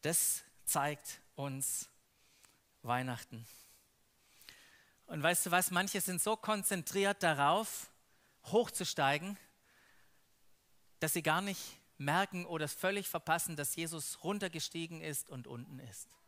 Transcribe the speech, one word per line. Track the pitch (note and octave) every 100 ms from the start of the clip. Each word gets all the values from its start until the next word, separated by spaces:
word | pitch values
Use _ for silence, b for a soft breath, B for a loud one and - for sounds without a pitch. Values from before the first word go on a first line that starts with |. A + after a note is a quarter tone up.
Das | D3 E3+ - - - -
zeigt | - D3+ C#3+ D3 - - -
uns | - C#3 C3+ C3+ - - _ _ _ b b b b _ _
Weihnachten. | A2+ B2 B2+ A#2+ - A2+ A2 B B B B _ _ _ B B B B B B B B -
Und | D#3+
weißt | D#3 F3 G3
du |
was? | F3 F3+
Manche | F3 F#3 G3+
sind | F#3 F3+
so | - A3
konzentriert | - G#3+ F#3+ F#3+ D#3 G3 G3 G3+
darauf, | F3 C#3+ C#3+ F3+ A3 - - - _ b b b
hochzusteigen, | - G#3 A#3+ - F3 - C#3 D3 F3+ G3+ - _ b b b b b b b _ - - _ - - -
dass | D#3
sie | F3
gar | D#3+ D#3+
nicht | G3 F#3 - - _ _
merken | C#3+ E3 G3 F#3
oder | F3 E3 D3+
völlig | - F#3 G3+ F#3+
verpassen, | E3 - E3 - D3+
dass | C#3+
Jesus | - E3 E3 - -
runtergestiegen | E3 G#3 G3 E3 - E3 E3 E3
ist | D#3+ C#3+ -
und | C3+ B2
unten | A#2+ B2+ C3+
ist. | B2+ G2 - -